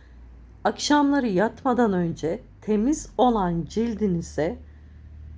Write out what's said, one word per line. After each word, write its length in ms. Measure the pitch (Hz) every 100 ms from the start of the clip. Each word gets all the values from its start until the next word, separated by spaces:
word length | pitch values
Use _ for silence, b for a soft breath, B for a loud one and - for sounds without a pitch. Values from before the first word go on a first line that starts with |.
| b b b - - -
akşamları 640 | - - - 294 277 285 247
yatmadan 640 | 180 220 - 269 247 233
önce 560 | 180 170 165 151 202 - -
temiz 500 | - 214 233 302 - -
olan 460 | 247 226 180 170
cildinize 920 | 160 208 233 202 208 170 170 - 156 247 b b b b b - -